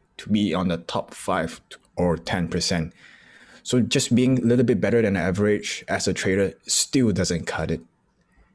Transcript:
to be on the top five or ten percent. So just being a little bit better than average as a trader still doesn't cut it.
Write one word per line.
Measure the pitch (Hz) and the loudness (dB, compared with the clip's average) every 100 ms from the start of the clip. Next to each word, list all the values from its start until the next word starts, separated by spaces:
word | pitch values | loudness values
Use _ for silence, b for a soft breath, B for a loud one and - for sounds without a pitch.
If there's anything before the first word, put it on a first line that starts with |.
| _ - | _ -18
to | - | -2
be | 107 104 | 0 2
on | 82 92 | 0 0
the | 82 | -2
top | - - - | -4 -8 -8
five | - - 92 80 - _ - _ - | -10 -4 -2 -2 -8 _ -20 _ -2
or | 87 80 | 0 0
ten | - 95 82 | -2 -4 -2
percent. | 90 - 87 80 B B B B B B B | -2 -2 -2 -4 B B B B B B B
So | - 127 | -2 0
just | 107 139 - | 2 0 2
being | 123 127 127 | 2 4 2
a | |
little | 117 123 120 | 2 4 4
bit | 101 | 2
better | 98 117 | 2 2
than | 107 95 | 2 2
average | 87 92 104 104 - - - | 0 2 2 0 -2 -10 -6
as | 95 101 | -4 -2
a | |
trader | 87 98 95 95 - - | -2 0 0 0 -4 -4
still | - - 139 117 | -2 0 2 2
doesn't | 90 87 82 - | 2 0 -2 -4
cut | - 80 | -6 -4
it. | 82 - _ _ _ _ _ _ | -4 -6 _ _ _ _ _ _